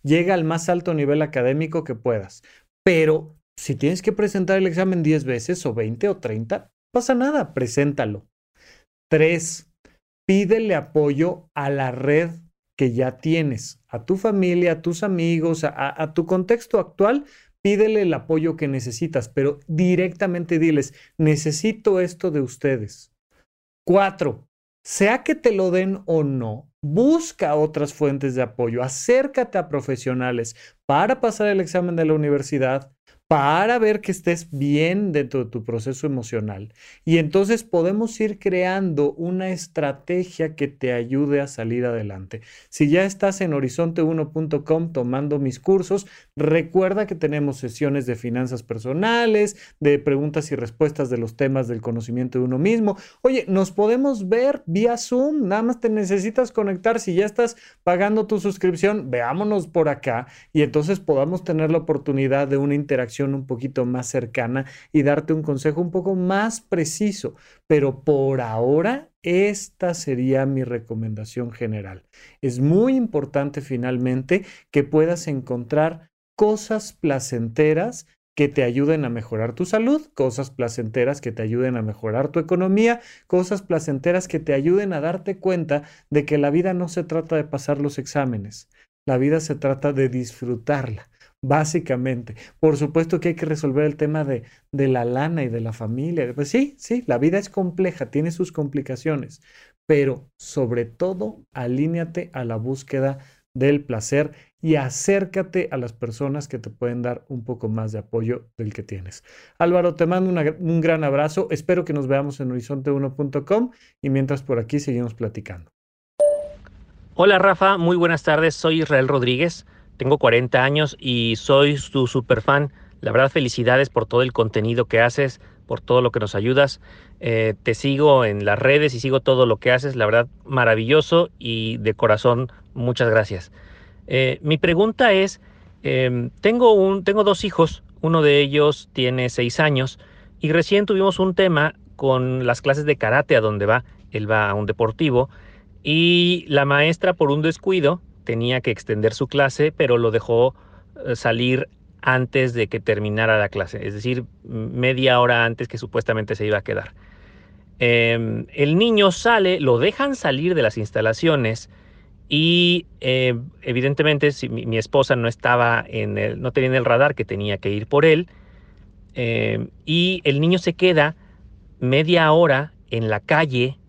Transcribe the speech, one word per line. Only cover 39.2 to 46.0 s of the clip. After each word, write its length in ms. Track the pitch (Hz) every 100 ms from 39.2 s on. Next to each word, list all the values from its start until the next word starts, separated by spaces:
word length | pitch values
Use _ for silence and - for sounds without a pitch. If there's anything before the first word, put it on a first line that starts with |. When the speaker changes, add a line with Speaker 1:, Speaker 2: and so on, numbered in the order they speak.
| 170 185 190
Speaker 1:
estrategia 1040 | 185 - - 147 139 - 180 185 - 160
que 140 | 156 139
te 240 | 139 127
ayude 480 | 120 117 135 143 143
a 60 | 139
salir 400 | - 113 120 123
adelante. 560 | 117 104 95 95 110 - - _
Si 220 | - 147
ya 160 | 170 196
estás 340 | 196 196 190
en 140 | 180
horizonte 480 | 147 127 - 170 165
uno 280 | 156 160 151
punto 320 | 160 160 151
com 300 | 147 160 165
tomando 460 | 147 123 131 143 143
mis 200 | 139 127
cursos, 480 | - 190 180 196